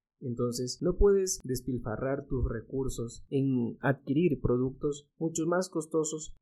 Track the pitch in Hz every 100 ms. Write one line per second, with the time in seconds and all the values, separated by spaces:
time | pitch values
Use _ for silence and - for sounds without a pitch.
0 | _ - 131 120 120 120 127 - 160 180
1 | 202 196 185 - 127 123 131 120 120 107
2 | 131 139 139 131 - 117 - 135 131 -
3 | 117 - - 139 135 127 117 - 135 135
4 | - 139 175 127 - 123 131 135 151 143
5 | - - 160 160 160 175 180 165 156 160
6 | 151 156 - -